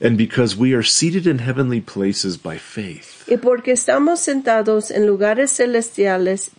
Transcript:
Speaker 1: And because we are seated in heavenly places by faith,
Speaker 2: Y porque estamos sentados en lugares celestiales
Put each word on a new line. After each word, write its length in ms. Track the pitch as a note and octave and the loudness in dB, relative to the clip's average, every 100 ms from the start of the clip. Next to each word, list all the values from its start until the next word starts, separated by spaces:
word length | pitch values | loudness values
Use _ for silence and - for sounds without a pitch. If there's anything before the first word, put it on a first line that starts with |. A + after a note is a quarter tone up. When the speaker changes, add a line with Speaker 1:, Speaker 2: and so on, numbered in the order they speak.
Speaker 1:
And 160 | A#2+ A2 | 0 2
because 360 | A2+ - A#2+ | 2 2 0
we 200 | G2 B2+ | 2 2
are 80 | B2+ | 2
seated 440 | A2 - E3 F#3 F3 | 2 0 0 0 0
in 120 | C3+ | 0
heavenly 420 | A#2+ C3 C3 A#2+ | -2 -2 -2 -2
places 560 | - G2 G2 G2+ G2 E2+ | -4 -2 -2 -2 -4 -6
by 220 | E2 D#2+ | -10 -12
faith, 680 | - - G2 D2+ - - - | -12 -12 -12 -14 -20 -20 -4
Speaker 2:
Y 100 | A#3+ | -2
porque 340 | A#3+ B3 B3 | 0 0 0
estamos 480 | B3 - C4 D4 E4+ | 0 2 2 2 0
sentados 720 | - C#4 C4+ A3+ G#3+ G#3+ G#3+ | 0 -2 0 2 2 0 0
en 160 | - G#3 | 0 2
lugares 460 | G3 G#3 A3 C#4 | 2 2 2 0
celestiales 1000 | - B3 A#3 A#3 - G3 F#3 F#3 G3 - | 0 0 0 -2 -2 0 2 0 -2 -6